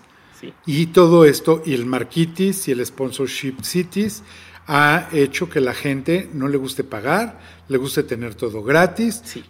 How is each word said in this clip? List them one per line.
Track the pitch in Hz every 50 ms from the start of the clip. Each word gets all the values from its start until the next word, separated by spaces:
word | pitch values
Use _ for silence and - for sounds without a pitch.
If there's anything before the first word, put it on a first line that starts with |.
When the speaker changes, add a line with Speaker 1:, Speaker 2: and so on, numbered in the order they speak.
| _ _ _ _ _ _ - -
Speaker 1:
Sí. | - - - _ _
Speaker 2:
y | 170 139 151 170 165
todo | 165 185 175 165 175 170 160
esto, | 147 131 - - 165 160 160 160
y | 165 135
el | 120 117
marquitis | 127 131 123 120 - - 165 165 165 165 - 190 196 190 190 - 147
y |
el | 131 120 123
sponsorship | 123 - - 135 127 127 - 135 123 - - - 135 131 -
cities, | - - - 180 175 180 - 190 214 208 - - - - - - - - - - - -
ha | 147 143 147 147 151 175 160 - 165
hecho | 151 139 135 - - 180 165
que | - 151
la | 131 123 120
gente | - - 143 135 135 131 165 165 185 190 - 165
no | 143 131 143
le | 143 139
guste | 135 127 - - 135
pagar, | - - 107 104 135 165 202 233 226 - - - - - - - -
le | 135 127
guste | 135 135 - 156 139
tener | - 123 113 120 117 101
todo | - 123 113 104 110 101
gratis, | 123 143 165 180 180 180 - 226 233 - - -
Speaker 1:
Sí. | - - - - -